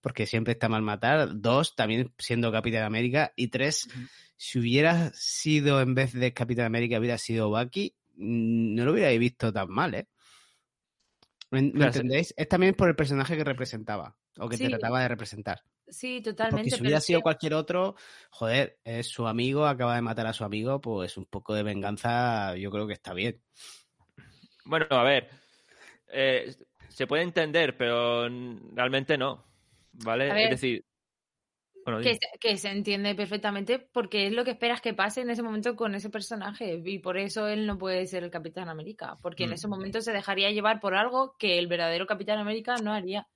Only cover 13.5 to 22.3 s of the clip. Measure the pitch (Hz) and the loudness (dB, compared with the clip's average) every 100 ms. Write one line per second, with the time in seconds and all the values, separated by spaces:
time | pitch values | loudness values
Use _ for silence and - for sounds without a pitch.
13.5 | 123 127 110 107 104 - - _ - 117 | -4 -6 -8 -6 -6 -8 -16 _ -10 -6
14.5 | - 262 226 117 127 123 113 107 104 101 | -2 -2 0 0 0 0 -2 -8 -10 -8
15.5 | 92 _ _ - - 254 247 220 202 226 | -8 _ _ -20 -12 -10 -8 -6 -4 -2
16.5 | 220 220 240 123 151 160 170 160 156 156 | 0 0 0 2 2 4 2 2 0 0
17.5 | 156 151 180 190 - - - - - 113 | -2 0 0 -2 -4 -18 -20 -20 -6 0
18.5 | 127 - - 113 117 120 - 113 113 127 | 2 0 -4 -8 -6 -6 -4 -2 0 0
19.5 | 143 151 127 120 120 117 113 113 110 104 | 2 2 2 0 0 -2 -2 -4 -4 -4
20.5 | 107 120 139 120 101 90 - 95 98 - | -4 -2 -4 -4 -4 -4 -8 -12 -10 -4
21.5 | 107 104 101 101 104 120 120 123 | -2 -2 -2 -4 -2 0 2 2